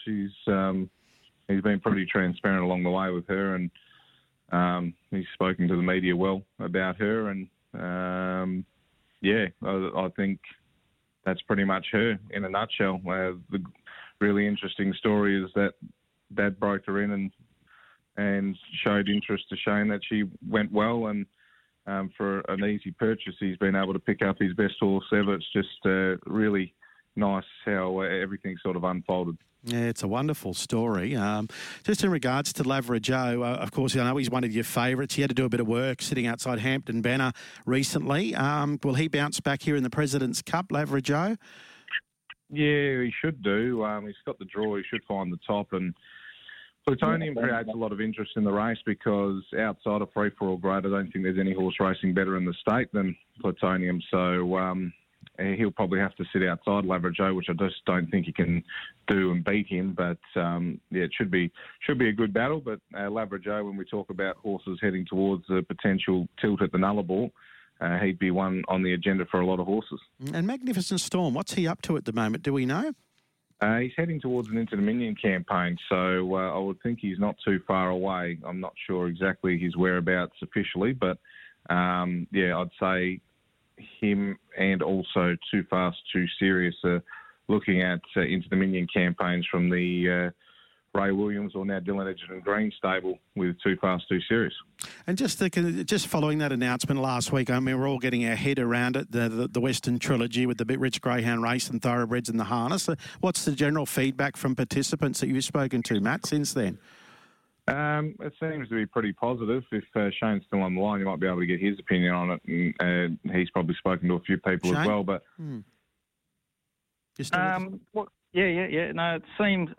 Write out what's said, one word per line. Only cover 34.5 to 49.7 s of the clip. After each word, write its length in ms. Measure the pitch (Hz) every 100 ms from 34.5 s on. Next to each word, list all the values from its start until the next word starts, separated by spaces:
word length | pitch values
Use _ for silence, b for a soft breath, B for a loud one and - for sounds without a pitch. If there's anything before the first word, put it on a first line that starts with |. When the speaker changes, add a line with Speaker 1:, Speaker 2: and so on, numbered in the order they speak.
Speaker 2:
your 100 | 110
favourites. 520 | 110 123 123 127 139 -
He 60 |
had 80 | 139
to 60 | 127
do 100 | 127
a 40 |
bit 100 | 120
of 80 | 110
work 340 | 120 131 123
sitting 260 | - 127 120
outside 320 | 117 127 117
Hampton 420 | 123 135 - 117
Banner 320 | 117 135 131 - B B -
recently. 680 | 131 135 156 - 147 113 -
Um, 440 | 135 147 147 147
will 120 | 147 131
he 140 | 160
bounce 320 | 143 147 -
back 200 | - 139
here 140 | - 147
in 80 |
the 60 | 127
President's 520 | 151 147 139 127 110
Cup, 300 | - 165 185
Lavra 300 | 143 147 139
Joe? 340 | 131 147 190 220 B B B B B B - _ - - -
Speaker 1:
Yeah, 520 | 147 147 147 143 131
he 100 | 123 -
should 180 | 160 139
do. 420 | 101 104 120 120
Um, 220 | 107 104 104
he's 100 | 98 -
got 120 | -
the 80 | 95
draw. 300 | 101 107 101
He 80 | 92
should 140 | 110 -
find 260 | 98 92
the 80 | 87 -
top. 260 | 104 104
And 220 | 92 90 - B B B B B B B B -
Plutonium 500 | 131 156 165 156 123
Speaker 3:
Yeah, 60 | 127
Speaker 1:
creates 220 | 113 110
a 40 | 113
lot 140 | 110
of 100 | 101
interest 300 | 110 107 104 113
in 80 |
the 80 | 104
race 260 | 101 113 113 -
because 560 | 98 113 101 98 95 - -
outside 440 | 110